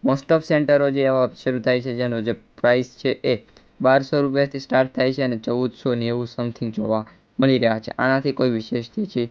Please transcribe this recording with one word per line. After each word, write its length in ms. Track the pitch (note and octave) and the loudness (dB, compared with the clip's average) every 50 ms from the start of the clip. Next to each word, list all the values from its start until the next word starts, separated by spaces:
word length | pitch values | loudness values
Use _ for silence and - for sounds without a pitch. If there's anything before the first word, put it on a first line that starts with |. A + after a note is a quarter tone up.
| - | 0
Most 240 | - C3+ C3+ - - | 0 -2 -2 0 0
of 100 | E3 D#3+ D#3 | 0 0 2
સેન્ટરો 440 | - E3 D3+ D3+ C3+ D3 C#3+ C#3+ C#3 | 0 0 0 2 4 2 4 4 2
જે 120 | C3+ C#3 | 0 0
એવા 280 | C3+ C3+ C3 C3 B2+ A#2+ - | 0 2 2 2 0 0 -2
શરૂ 240 | - - C#3 B2+ B2+ | -6 -4 -4 -4 -2
થાય 220 | A2+ C3 B2+ B2+ | 0 0 0 0
છે 140 | A#2+ C3 A#2+ | 0 -4 -6
જેનો 260 | A#2+ B2 B2 A#2+ A#2 | -4 -4 -4 -4 -4
જે 120 | G#2+ A#2 A2+ - _ _ _ | -2 -4 -4 -6 _ _ _
પ્રાઇસ 340 | - - A#2+ B2 B2+ B2+ B2 - - | -2 2 2 2 2 0 -4 -10 -4
છે 140 | - C3+ B2 - - | -4 -4 -4 -2 0
એ 120 | C3+ B2+ G#2+ - _ _ - _ _ _ _ | -2 -2 -2 -4 _ _ -20 _ _ _ _
બારસો 400 | - B2+ C3 C#3 C3+ - - D3 | 2 4 4 4 2 2 0 0
રૂપિયાથી 380 | C#3+ C#3 C3+ C#3 C#3 C#3 C#3 C3+ | 0 0 2 0 0 0 -2 -10
સ્ટાર્ટ 340 | C3+ - C3 C3 C3 C3 _ | -8 0 2 2 2 2 _
થાય 200 | - B2+ C3 C3 | 0 0 0 0
છે 100 | C#3 C3+ | 0 -2
અને 140 | B2+ A#2+ A2 | -2 -2 -4
ચૌદસો 580 | A2 - A#2+ B2 B2+ B2 A#2+ - - C#3 B2 | -4 -2 -2 -2 -2 -4 -4 -4 -4 -2 -2
નેવું 320 | A#2 A#2 A#2 A#2 A#2+ B2 A#2 | 0 -2 -2 -2 -4 -6 -8
સમથિંગ 440 | - - A#2+ A#2+ A#2 - B2 A2+ A2 | -8 -6 -6 -6 -6 -6 -8 -6 -6
જોવા 320 | - - A2 A2 A2 G#2+ - - _ _ _ _ - | -4 -2 -2 -2 -2 -2 -6 -16 _ _ _ _ 0
મળી 180 | C3 C3+ C3 B2 | 2 2 4 4
રહ્યા 220 | A#2+ A#2 A2 A2 | 2 2 0 0
છે. 120 | A2 - - - | -6 -10 -6 -2
આનાથી 320 | A#2+ C3 C3 C3+ C#3 C#3+ | 0 0 0 0 0 -2
કોઈ 180 | C3+ - C3 B2+ | -2 0 0 0
વિશેષ 420 | A#2+ A2+ A2 - - A#2+ A#2 - | 0 -2 -4 -4 -6 -6 -6 -6
તેજી 380 | _ - G#3 F#3 - B2 A#2+ A#2+ | _ -6 -6 -4 -4 -4 -4 -4